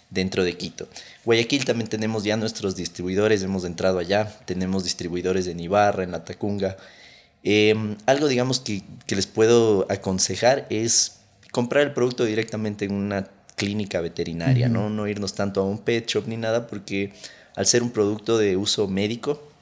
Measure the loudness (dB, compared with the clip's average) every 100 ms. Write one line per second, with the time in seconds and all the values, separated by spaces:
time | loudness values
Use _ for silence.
0 | _ -4 -2 0 0 -2 -10 -10 -14 -16
1 | -20 -6 2 4 4 0 0 -2 -2 -2
2 | -2 -2 0 0 -2 -2 -4 -4 -8 -6
3 | -2 2 4 4 2 -2 -4 0 0 0
4 | 0 0 0 -8 -8 -4 -2 -2 -2 -6
5 | -6 -2 0 0 -2 -6 0 4 4 2
6 | -4 -6 -10 -6 -4 -2 -4 -4 -14 -20
7 | -20 -20 _ _ 2 4 4 4 -2 -2
8 | 0 2 2 2 0 -2 -4 -8 -10 -16
9 | -6 -2 -2 4 6 6 6 4 2 -2
10 | -2 0 -2 2 2 2 -2 -4 0 0
11 | 0 -6 _ _ -6 -4 0 2 2 2
12 | 0 2 0 0 -2 -4 -4 -4 -4 -2
13 | -2 -4 -4 -12 -12 -6 -4 -2 -4 -4
14 | -4 -4 -6 -2 2 2 2 0 -2 -2
15 | -4 -4 -6 -4 -2 0 -2 -2 -2 -2
16 | -2 -4 -4 -4 -2 -2 -4 -12 -6 -6
17 | -6 -8 -20 -20 -14 -2 2 2 2 2
18 | 0 0 0 2 4 2 0 0 0 0
19 | -2 -2 -6 -6 -10 _